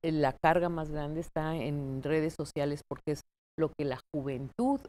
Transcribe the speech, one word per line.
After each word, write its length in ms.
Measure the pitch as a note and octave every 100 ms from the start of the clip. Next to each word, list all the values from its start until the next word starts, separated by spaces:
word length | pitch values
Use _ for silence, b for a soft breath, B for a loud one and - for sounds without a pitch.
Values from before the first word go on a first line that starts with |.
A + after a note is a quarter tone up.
eh, 80 | E3
la 220 | D#3 C#3 -
carga 280 | D#3+ E3+ F3
más 220 | E3+ D#3
grande 280 | D3+ D3 D#3
está 340 | E3+ - D#3 D#3+
en 480 | A#2+ C#3+ C3+ C3+
redes 320 | C#3+ D#3 D#3 -
sociales 460 | D3 - C#3+ C#3+ -
porque 260 | C3+ -
es 80 | D3 - _ _ -
lo 140 | D#3 -
que 60 |
la 160 | C#3+ B2+ -
juventud 680 | D3+ C#3 C3 C3+ - B3+ C#4